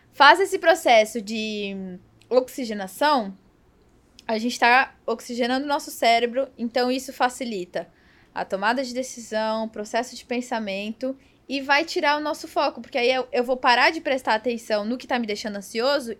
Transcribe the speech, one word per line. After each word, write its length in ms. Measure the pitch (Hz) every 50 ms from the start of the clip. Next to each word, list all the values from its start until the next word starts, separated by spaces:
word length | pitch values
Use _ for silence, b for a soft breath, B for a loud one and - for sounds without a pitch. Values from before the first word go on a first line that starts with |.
| b b _
faz 260 | - 285 285 330 339
esse 200 | 392 381 - 359
processo 640 | - 330 359 - - - 240 220 214 214 - 240 196
de 520 | 202 226 220 220 220 214 208 202 196 196 196 190 185 180 180 - _ _ _ _ _
oxigenação, 1080 | 233 254 254 254 - - 254 220 214 208 190 185 - - 285 302 302 254 208 196 190 - _ _ _ _ _ _ _ _ _ _ _ _ _ _ _ - _ -
a 80 | 226 220
gente 200 | 220 247 240 -
tá 340 | 262 233 247 254 - - - _ _
oxigenando 580 | - 226 226 - - 240 233 240 240 262 262 285
o 40 | 294
nosso 220 | 285 294 - 294
cérebro, 580 | 277 - 269 233 233 233 240 240 226 262 269 269 - -
então 320 | 226 240 - 247 247 247
isso 220 | 254 262 254 - 262
facilita 760 | - - 359 339 - 277 233 220 190 180 - - - 185 b b b b b b b b b _
a 100 | - 180
tomada 400 | - 202 190 196 214 247 262 269
de 80 | 247 240
decisão, 680 | 254 254 - - 240 226 - 220 214 220 220 220 220 220
o 40 | 220
processo 460 | - 214 208 214 - 226 240 240 -
de 100 | - -
pensamento, 880 | - 247 247 247 - 254 226 220 202 190 196 208 214 226 - 262 262 269 b b b b b b -
e 120 | 254 277
vai 240 | 269 285 285 285 320
tirar 320 | 330 - 359 302 285 294 294
o 20 | 302
nosso 240 | 302 311 - - -
foco, 320 | - 349 294 294 330 -
porque 160 | 226 - - 254
aí 120 | 240 262 262
eu, 140 | 262 247 - -
eu 120 | 247 240
vou 120 | 233 262
parar 340 | 254 294 262 240 240 269 339
de 100 | 330 320
prestar 340 | - 311 262 262 - 262 220
atenção 500 | 220 - 254 233 226 - - 220 208 208
no 120 | 214 247
que 100 | 247 -
tá 120 | - 277 247
me 80 | 233
deixando 300 | 208 208 208 - 220 202
ansioso 580 | 202 190 - - 226 233 269 285 294 254 233 220 -